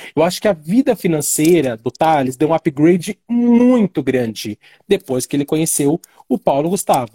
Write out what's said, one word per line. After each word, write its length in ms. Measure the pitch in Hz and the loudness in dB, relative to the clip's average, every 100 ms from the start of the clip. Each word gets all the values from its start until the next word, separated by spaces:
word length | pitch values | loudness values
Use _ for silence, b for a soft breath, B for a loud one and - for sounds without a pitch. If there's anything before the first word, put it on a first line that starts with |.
| B | B
eu 80 | - | -2
acho 180 | 170 - | -2 0
que 60 | 214 | -2
a 40 | |
vida 420 | 165 151 233 269 | -2 -2 0 0
financeira 840 | 208 190 156 - - 156 170 131 113 | 0 -2 -2 -2 0 4 4 2 -4
do 140 | 123 | -6
Thales 460 | - 160 156 131 127 | -2 0 2 0 -2
deu 140 | 156 | 0
um 40 | |
upgrade 640 | 160 160 135 156 185 180 202 - | 0 -2 0 2 2 -2 -12 -4
muito 760 | 240 240 233 247 254 196 - | 0 4 4 4 2 0 -2
grande 560 | 131 127 113 104 113 104 b b - | -2 -2 -2 -6 -10 -12 b b -2
depois 380 | 190 - 127 | -2 -2 -6
que 120 | - 143 | -2 -4
ele 100 | 143 | -2
conheceu 520 | 156 165 - 143 165 b b b | -2 -2 0 0 -2 b b b
o 100 | 247 | -2
Paulo 300 | - 139 160 | 0 0 -2
Gustavo. 440 | 190 - 160 117 | -4 -2 -2 -2